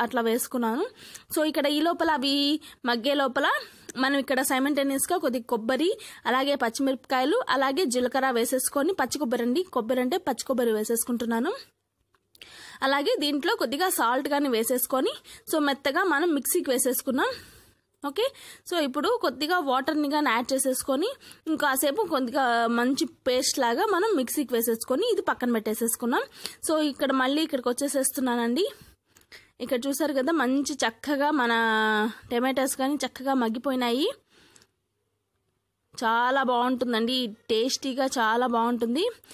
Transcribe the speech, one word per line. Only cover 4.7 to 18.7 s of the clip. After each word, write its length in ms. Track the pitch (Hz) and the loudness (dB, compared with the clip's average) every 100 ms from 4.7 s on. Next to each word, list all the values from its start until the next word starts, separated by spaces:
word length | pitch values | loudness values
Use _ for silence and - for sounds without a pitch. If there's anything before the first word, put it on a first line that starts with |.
| 285 277 269 - 359 294 | 0 0 0 0 0 0
కొద్ది 160 | 247 - | -2 -2
కొబ్బరి, 380 | 240 226 262 339 - - - - | -4 0 0 2 -2 -6 -10 -2
అలాగే 260 | 254 277 285 | 0 2 0
పచ్చిమిరపకాయలు, 720 | 233 226 269 262 - 254 269 453 - 262 | 0 0 -2 -2 -2 0 2 0 0 0
అలాగే 280 | 269 277 294 | 2 0 0
జీలకర్ర 360 | 247 247 262 262 240 | 0 0 0 0 0
వేసేసుకొని, 520 | 233 262 - 285 302 381 | 0 0 0 0 0 0
పచ్చి 160 | 262 277 | -2 -2
కొబ్బరి 220 | 269 240 240 | -2 0 0
అండి, 140 | 269 370 254 | 0 0 -2
కొబ్బరి 260 | 226 254 247 | 0 0 0
అంటే 120 | 359 294 | -2 -2
పచ్చి 180 | 233 - | -4 -2
కొబ్బరి 240 | 254 233 214 | 0 2 0
వేసేసుకుంటున్నాను. 720 | 214 233 - 233 233 226 285 539 - _ _ _ _ _ _ - - - - - 269 | 0 -2 -2 -2 -2 -2 -2 -4 -10 _ _ _ _ _ _ -20 -20 -20 -20 -4 0
అలాగే 260 | 285 294 494 | 2 2 0
దీంట్లో 300 | 294 285 339 453 | 0 0 0 0
కొద్దిగా 280 | 269 277 370 349 | 0 0 0 2
సాల్ట్ 320 | 233 254 285 | 2 2 0
కానీ 160 | 285 285 220 | 0 2 0
వేసేసుకొని, 520 | 226 247 - 262 359 587 - - - | 2 0 0 0 0 -2 -14 -20 -2
so, 60 | 320 285 | 0 2
మెత్తగా 360 | 269 285 302 392 | 0 0 0 2
మనం 160 | 285 349 285 | 2 2 0
మిక్సీకి 320 | - 359 277 | 0 -2 0
వేసేసుకున్నాం. 560 | 269 254 247 - 254 466 508 - - - _ _ _ 285 | 2 2 0 -2 0 -2 -4 -14 -20 -20 _ _ _ -8
ఓకే, 160 | 277 523 - - - | -2 -2 -4 -20 -20
so, 80 | - | -6